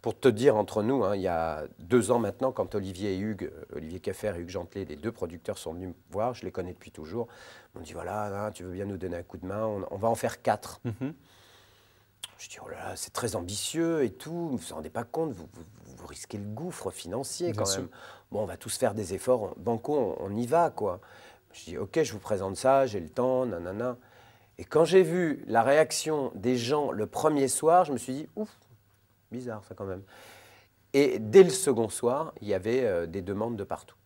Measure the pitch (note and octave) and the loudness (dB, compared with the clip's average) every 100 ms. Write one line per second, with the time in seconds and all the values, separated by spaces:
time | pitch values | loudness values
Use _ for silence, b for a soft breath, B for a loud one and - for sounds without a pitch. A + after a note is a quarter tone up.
0 | - - C3 G#2+ C3+ G#2+ G2+ G#2+ G#2 C3+ | -4 4 4 6 6 6 2 0 0 2
1 | G2 G2+ F#2 E2+ D#2+ D#2 D2+ - F2 B2 | 0 0 0 0 -2 -4 -10 -14 2 4
2 | G#2 A#2+ G#2+ - C3 B2+ F#2 G#2+ F#2+ F2+ | 4 2 0 -2 -2 -2 -2 -2 -4 -6
3 | G2+ F#2 G#2+ G#2 G2+ D#2+ D#2 - D#2+ F2 | -4 -2 -2 -4 -8 -10 -12 -10 -10 -6
4 | G#2 F#2+ G#2 F2 F2 F#2 F2 G2 F2 D2+ | -6 -4 -4 -4 -6 -8 -8 -8 -8 -6
5 | G2 A2+ F2 E2+ - G2+ - E2+ F#2 F2 | -8 -6 -8 -8 -10 -8 -8 -8 -10 -12
6 | _ G2 A#2 A#2+ F#2 F2 F2+ F2+ - - | _ -4 -4 -4 -8 -8 -8 -10 -18 -14
7 | D#2 G#2 A2 B B B B - D#2+ E2 | -10 -8 -8 B B B B -18 -14 -10
8 | E2+ G#2 G#2+ G2 G#2+ G#2 F2+ F2+ G2+ G2 | -6 -6 -4 -4 -6 -8 -10 -8 -6 -6
9 | F2+ F2 F2 F2+ F#2 G2+ A2 G#2 F#2 G2+ | -6 -8 -10 -12 -8 -4 -4 -4 -6 -2
10 | A2+ A2+ A#2 - - G#2+ - - A#2+ G#2 | 0 0 -2 -2 0 0 -2 -8 -8 -6
11 | C3 E3 b b b b b b b b | -8 -8 b b b b b b b b
12 | b _ - - - - - - E2 - | b _ -20 -18 -18 -16 -14 -12 -10 -10
13 | - - A#2 G#2 F2 G#2 - D#3 E3 E3 | -8 -4 -2 -4 -4 -6 -4 0 0 2
14 | B2 - - E3+ E3+ B2 - D#2 D#2 - | 0 -2 -10 -6 -4 -4 -6 -12 -8 -8
15 | A2+ - D#3+ G2+ D#2+ - E2 - - - | -6 -4 -4 -4 -14 -18 -20 -20 -20 -18
16 | - - - G#2 G#2 G#2+ F3 - G2 - | -16 -16 -12 -10 -8 -8 -8 -8 -8 -8
17 | E2+ G#2+ C3+ - F3 G#2 G2 G2 F2+ B | -8 -6 -6 -4 -4 -2 -2 -2 -4 B
18 | B B B G2+ G2+ F2 A#2 - B2 G#2 | B B B -4 -4 -6 -8 0 0 0
19 | F#2+ F#2 - B2 G2+ - F#2 A#2 B2+ D3 | -4 -4 2 2 2 -4 -2 -2 0 0
20 | G#2+ - F#2 G#2 A#2+ D#3+ D#3+ - G2+ F2+ | 0 -2 -4 -4 2 4 4 2 -2 -2
21 | B B B B _ - - E2+ G2+ D#3+ | B B B B _ -20 -12 -8 -2 0
22 | C#3 G#2 - G2+ F#2+ G2 C3 C3+ C3 G2+ | 0 -2 -4 -2 -2 0 4 6 4 -2
23 | D#2+ - B2 B2+ B2+ F2 E2+ G2 B2 B2 | -6 -2 0 2 0 -4 -6 -4 -4 -6
24 | b b b b b - - D3+ E3 F#3+ | b b b b b -16 0 4 8 8
25 | E3+ F3 E3+ C#3+ - A2+ A2+ C#3+ D#3 - | 6 4 0 -2 0 2 6 6 6 2
26 | D#3 D#3 C3 - A#2+ B2+ A#2 D3+ C#3+ D#2+ | -2 -2 -2 -2 0 0 2 0 0 -2
27 | G#2+ - D#3 D3+ C3+ - D#3 F3 E3+ B2+ | -2 2 2 4 2 2 6 6 6 0
28 | - C3 D#3 - G#3+ - _ - _ _ | -4 -8 -8 -8 -8 -10 _ -20 _ _
29 | _ _ _ A#2 B2 G#2+ - - G2 F#2+ | _ _ _ -10 -8 -10 -12 -10 -8 -8
30 | G2 B B B B B B _ _ C#3 | -10 B B B B B B _ _ 4
31 | C#3+ - A2 A#2+ F#3 - - A#2 A2 - | 4 2 8 12 12 8 2 2 2 0
32 | A#2 C3+ D#3+ - G2+ F#2+ G2 B2+ A#2+ F2+ | 0 0 -4 -8 -2 -2 2 0 2 0
33 | E2+ F#2 F#2 G2+ A2+ A2+ G2 D#2+ - _ | -2 -6 -4 -4 -2 -4 -6 -8 -10 _